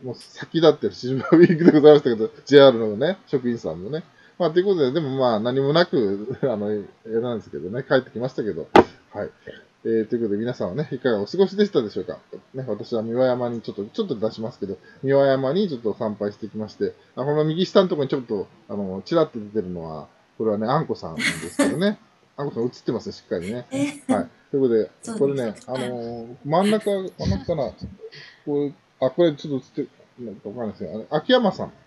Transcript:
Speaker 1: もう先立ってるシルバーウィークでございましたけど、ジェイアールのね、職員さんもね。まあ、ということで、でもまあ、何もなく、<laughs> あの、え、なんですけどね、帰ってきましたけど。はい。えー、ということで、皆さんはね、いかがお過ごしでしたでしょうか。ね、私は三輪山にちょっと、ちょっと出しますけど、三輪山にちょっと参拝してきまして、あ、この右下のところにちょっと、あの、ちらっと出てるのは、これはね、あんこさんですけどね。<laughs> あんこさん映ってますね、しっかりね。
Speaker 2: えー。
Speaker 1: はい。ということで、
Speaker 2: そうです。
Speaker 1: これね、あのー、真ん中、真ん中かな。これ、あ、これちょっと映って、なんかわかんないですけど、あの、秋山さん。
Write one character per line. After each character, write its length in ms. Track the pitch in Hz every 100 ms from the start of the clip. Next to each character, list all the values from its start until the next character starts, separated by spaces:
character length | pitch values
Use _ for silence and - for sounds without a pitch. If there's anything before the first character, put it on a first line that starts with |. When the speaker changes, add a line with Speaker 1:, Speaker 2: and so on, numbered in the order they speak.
Speaker 1:
も 80 | 127
う 40 | 143
先 400 | - - - 165
立 120 | 160
っ 60 |
て 140 | 143 -
る 60 |
シ 180 | - 123
ル 80 | 131
バ 100 | -
ー 80 | 160
ウ 40 |
ィ 60 | 175
ー 100 | 156
ク 60 |
で 80 | 175
ご 80 | 151
ざ 120 | 147
い 20 |
ま 60 | 147
し 40 |
た 60 | 147
け 60 | 113
ど、 140 | 110 - -
ジ 120 | 143
ェ 20 |
イ 20 |
ア 60 | 139
ー 20 |
ル 60 | 113
の 180 | 113 104
ね、 200 | 151 190 _
職 220 | 143 123
員 80 | 117
さ 140 | 95
ん 100 | 80
も 80 | 95
ね。 140 | 151 - _ - _
ま 100 | 170
あ、 40 |
と 80 | 165
い 40 |
う 20 | 196
こ 80 |
と 80 | 185
で、 100 | 131
で 80 | 147
も 180 | 147 135
ま 180 | 127 107
あ、 40 |
何 220 | 117 135
も 100 | 139
な 140 | 160 -
く、 520 | 165 104 98 107 -
<laughs> 40 |
あ 40 | 135 107
の、 160 | 104
え、 120 | 107 95 _ 117
な 300 | 113 120 113
ん 20 |
で 60 |
す 80 | -
け 80 | 71
ど 100 | 85
ね、 160 | 117 139
帰 80 | 135
っ 40 |
て 80 | 131
き 80 | 110
ま 100 | 131
し 60 |
た 100 | -
け 80 | 110
ど。 160 | 82 76 - - - _
は 100 | -
い。 60 | 104 - - - _ _ 113
え 20 |
ー、 180 | 113 104
と 80 | 120
い 40 |
う 40 |
こ 20 | 117
と 60 |
で、 40 | 101
皆 160 | 117
さ 120 | 123 101
ん 40 |
は 60 | 104
ね、 140 | 160
い 80 | 135
か 100 | 135
が 120 | 107
お 40 | 104
過 120 | 175
ご 100 | 190
し 80 | 196
で 100 | 208
し 60 |
た 100 | 165
で 80 | 107
し 80 | 101
ょ 40 |
う 40 | 87
か。 120 | 76 _ - _
ね、 120 | 131 131
私 260 | 104 -
は 80 | 117
三 120 | 113
輪 140 | 120 131
山 220 | 123 120
に 120 | 117
ち 100 | -
ょ 20 |
っ 40 | 110
と、 80 | 104
ち 160 | -
ょ 40 | 202
っ 20 |
と 60 | 113
出 160 | 107
し 100 | -
ま 100 | 113
す 80 | -
け 60 | 98
ど、 120 | 95 - -
三 100 | 135
輪 140 | 139 139
山 260 | 135 131
に 160 | 170 208
ち 60 | 131
ょ 20 |
っ 40 |
と 120 | 113
参 220 | 101 113 104
拝 180 | 104
し 20 | 101
て 100 | 107
き 100 | 107
ま 100 | 107
し 80 | -
て、 180 | 98 - _ -
あ、 80 |
こ 100 | 135
の 120 | 151 156
右 200 | 160 185
下 160 | 208
の 60 | 190
と 80 | 165
こ 40 |
ろ 40 |
に 60 | 135
ち 80 | 143
ょ 20 |
っ 40 |
と、 240 | 120 104 92 _ _
あ 80 | 104
の、 260 | 98 95 -
ち 100 | 165
ら 60 |
っ 100 | 156
と 80 | 117
出 60 | 104
て 160 | 107
る 80 | 92
の 160 | 87 80
は、 240 | 78 71 _ _ _
こ 60 | 110
れ 60 |
は 60 | 104
ね、 100 | 110
あ 100 | 151
ん 60 | 156
こ 100 | 110
さ 180 | 87
ん 20 | 80
で 60 |
す 360 | - 82 85 -
け 120 | 285
ど 80 | 147
ね。 200 | 196 208 _ _
<laughs> 160 | _ -
あ 80 |
ん 60 | 143
こ 60 | -
さ 40 |
ん 40 |
映 40 | 123
っ 20 |
て 200 | - -
ま 80 | 113
す 80 | 101
ね、 60 |
し 100 | - _
っ 40 |
か 100 | 95
り 140 | 87
ね。 140 | 113 -
Speaker 2:
え 60 | 269 285 277 -
ー。 80 |
Speaker 1:
は 80 | 214
い。 60 | 165 _ _
と 60 | 139
い 20 |
う 20 |
こ 40 | 135
と 60 |
で、 180 | 113 104 _
Speaker 2:
そ 120 | -
う 20 | 214
で 0 |
す。 20 |
Speaker 1:
こ 100 | 139
れ 60 |
ね、 220 | 139 117 101 -
あ 40 |
の 540 | 131 123 123 117 120 117
ー、 100 | 123
真 200 | 143 165
ん 80 | 202
中、 200 | 214 208
真 360 | 196 185 - 170
ん 20 |
中 160 | 190 -
か 100 | 165
な。 160 | 117 - - - - - - - -
こ 100 | 143
れ、 180 | 147 - _ _
あ、 120 | 131
こ 120 | -
れ 100 | 175
ち 160 | 143 160
ょ 80 | 135
っ 40 |
と 200 | - -
映 20 |
っ 20 | 135
て、 60 | _ _ -
な 120 | 120
ん 40 | 98
か 140 | 107
わ 60 | 117
か 60 |
ん 20 |
な 60 | 110
い 20 |
で 60 | 95
す 20 |
け 60 | 87
ど、 60 | 101
あ 20 |
の、 80 | 123
秋 220 | 151 -
山 220 | 254 220
さ 120 | - 101
ん。 60 | -